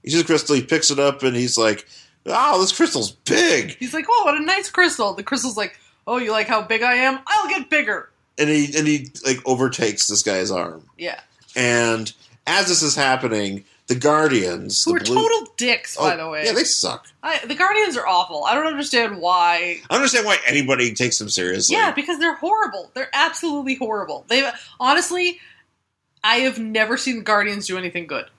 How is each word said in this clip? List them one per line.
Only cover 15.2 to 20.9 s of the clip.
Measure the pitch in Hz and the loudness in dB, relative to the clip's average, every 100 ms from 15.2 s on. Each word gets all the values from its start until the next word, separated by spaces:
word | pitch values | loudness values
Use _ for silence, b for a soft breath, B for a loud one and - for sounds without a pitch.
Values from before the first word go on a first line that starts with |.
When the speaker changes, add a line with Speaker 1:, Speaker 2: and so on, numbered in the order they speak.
| 453 466 - - | 2 0 -4 -4
Speaker 2:
dicks, | 247 226 - - | -2 -2 -4 -2
by | 185 | -2
Speaker 1:
Oh, | 170 | -2
Speaker 2:
the | 160 | -6
way. | 151 151 | -4 -2
Speaker 1:
yeah, | |
they | 170 | 0
suck. | - - - - - _ | 0 -2 -4 -6 -16 _
Speaker 2:
I, | 311 311 | -6 -6
the | 233 285 | -6 -2
Guardians | 381 427 415 247 | 0 2 0 -2
are | - | 0
awful. | 180 170 156 | 2 0 -2
I | - | 0
don't | 247 311 | 0 0
understand | 285 294 247 226 196 | -4 0 0 0 -2
why. | 170 180 170 175 175 170 - | 0 4 4 2 -2 -6 0
Speaker 1:
I | |
don't | 220 | 2
understand | 269 247 | 4 2
why | 208 180 123 | 2 2 2
anybody | 139 131 127 120 | 2 2 2 0